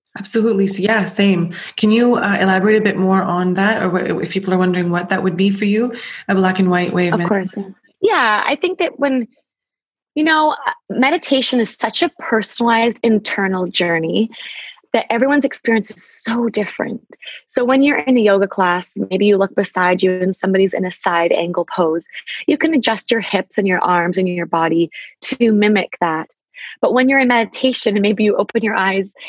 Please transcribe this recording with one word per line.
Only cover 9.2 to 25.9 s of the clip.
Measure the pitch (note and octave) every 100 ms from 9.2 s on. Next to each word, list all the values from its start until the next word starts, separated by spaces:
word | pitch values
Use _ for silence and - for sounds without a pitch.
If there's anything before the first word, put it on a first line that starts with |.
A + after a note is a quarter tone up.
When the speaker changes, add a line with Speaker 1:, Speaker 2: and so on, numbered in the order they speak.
| A3+ _ _ _ _ _ _ _ _
Speaker 2:
you | -
know, | D#4 D#4 D4+ - C4+
uh, | - -
meditation | - C4 F4 - C4+ B3 B3+
is | A3 -
such | A3+ -
a | F4 -
personalized | - A3 G3+ - A#3 A3+ A#3 A3
internal | A#3 G#3+ G#3+ - F#3+ F#3 F3+
journey | - F3 E3 D#3+ F#3 A3+ - - - - - _
that | A3+ -
everyone's | A#3 C4+ C#4+
experience | C#4 - - A3+ -
is | -
so | - - - A#3 A#3
different. | - G3+ - - B3 - - - - -
So | -
when | B3 C4+
you're | C#4 C#4+
in | - B3+
a |
yoga | G#3 G3 G3
class, | - F#3 F3+ - -
maybe | G3 F#3 G#3
you | G3
look | F#3+
beside | - G3 - F3+ F#3
you | F#3
and | F#3 F#3
somebody's | F#3 G3 F#3+ F#3+
in | F#3
a | F#3
side | - F#3+ E3+ E3+
angle | F3 E3+ F3+ E3+
pose, | - E3 D#3+ - - - - -
you | C#4+
can | D#4+
adjust | D#4 A3 G#3+ -
your | A3+
hips | F#3+ G3 F#3 -
and | G3
your | F#3
arms | - F3 E3+ F3+
and | F#3
your | F3+ E3+
body | E3 E3 E3 E3 - - _
to | - - A#3
mimic | G#3+ G#3 G#3 -